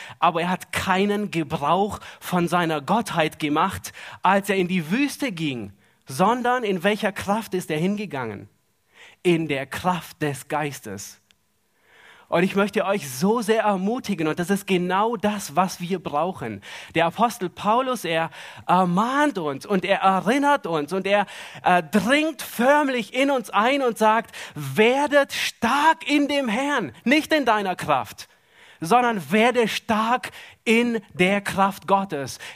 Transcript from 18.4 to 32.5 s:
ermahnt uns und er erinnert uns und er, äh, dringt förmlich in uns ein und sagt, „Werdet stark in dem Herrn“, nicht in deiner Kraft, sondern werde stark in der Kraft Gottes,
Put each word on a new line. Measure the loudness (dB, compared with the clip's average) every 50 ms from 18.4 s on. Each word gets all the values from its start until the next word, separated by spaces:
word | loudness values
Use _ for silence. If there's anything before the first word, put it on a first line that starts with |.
| -18 -18 -18 -18 0 2
ermahnt | 4 4 4 4 2 2 2 2 2 2 2 2 0
uns | -2 -4 -4 -6 -6 -4
und | -2 -2 0 2
er | 2 0 4
erinnert | 4 2 2 2 2 2 0 2 4 2 2 2 0 -2
uns | -2 -2 -2 -2 -4
und | -4 0 2
er, | 2 2 2 0 -6 -18 -18 -18 -18 -2 2
äh, | 2 4 4 2
dringt | 2 0 0 2 4 2 2 2 0 -4 -6
förmlich | -12 -14 -4 0 4 4 4 4 4 2 -2 -4 -4 -4 -2
in | 0 0 2 0
uns | -2 -2 -2
ein | 0 0 2 2 2 2 0
und | -2 0 2
sagt, | 2 4 4 2 0 -4 -12 -16 -16 -14 -12
„Werdet | -10 -10 -6 2 4 4 4 4 2 0 2 2 2 2 2 -2
stark | -6 -6 -6 -4 _ 0 0 2 4 4 4 4 2 0 0
in | 2 2 2 2
dem | 0 0 0
Herrn“, | 0 -2 -2 0 0 0 -2 -2 -4 -8 -6 0
nicht | 2 2 2 2 2 0
in | 0 2
deiner | 2 0 0 0 -2 -4
Kraft, | -4 0 0 0 0 0 -4 -12 -18 -20 _ _ _ _ _ _ _ -20 -20 -14 _
sondern | 0 4 4 4 6 4 0 -2 -4 0 2
werde | 4 4 4 4 4 2
stark | 2 0 -4 -2 -2 0 0 2 2 0 -2 -2 -8 -14 -16 -20 -20 -20 _ _
in | 2 4 4 4 2 0 -2 -6 -8 0
der | 0 2 2 2 0
Kraft | -2 -4 0 2 2 2 2 -4 -2 0
Gottes, | 2 2 2 -2 -4 -6 -6 -8 -10 -12 -14 -16